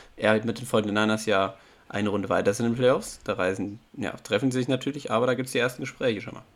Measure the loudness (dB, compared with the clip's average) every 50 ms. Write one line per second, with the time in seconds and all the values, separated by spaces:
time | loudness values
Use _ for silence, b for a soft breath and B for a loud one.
0 | B B -6 0 2 4 4 4 2 -2 -4 -6 -4 0 0 2 2 2 2 2
1 | 2 2 2 0 0 0 2 2 2 0 b b b b b b b -8 -4 -2
2 | 0 0 0 0 0 2 2 2 2 0 -2 -2 0 0 0 4 4 4 4 2
3 | 0 -6 -14 -8 -6 -4 -2 0 0 0 0 -2 -4 -6 -8 -10 -16 _ -10 -6
4 | -6 -6 -6 -8 -2 0 0 2 2 2 2 0 0 0 0 0 -2 -4 -6 -6
5 | -4 -2 0 2 2 2 0 0 -2 -2 0 0 0 0 -2 -4 -8 -10 -6 -2
6 | 0 0 0 -2 -4 -10 -12 -14 -16 -20 b